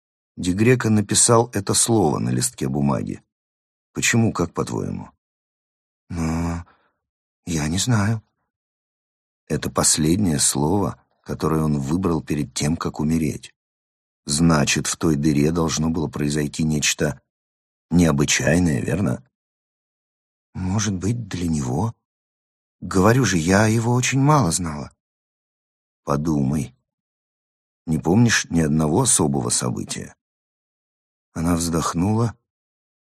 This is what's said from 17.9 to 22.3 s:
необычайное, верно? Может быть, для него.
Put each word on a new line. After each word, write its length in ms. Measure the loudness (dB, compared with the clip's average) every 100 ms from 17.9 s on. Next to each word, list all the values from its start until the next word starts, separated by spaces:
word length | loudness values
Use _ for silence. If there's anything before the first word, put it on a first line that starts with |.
необычайное, 880 | 4 4 4 0 0 2 2 2 0
верно? 420 | -2 -2 -2 -4 _ _ _ _ _ _ _ _ _ _ _ _ _
Может 400 | -8 -2 -2 -2
быть, 340 | -2 -2 -4 -6
для 180 | -6 -2
него. 480 | -2 -2 -2 -4 -6 _ _ _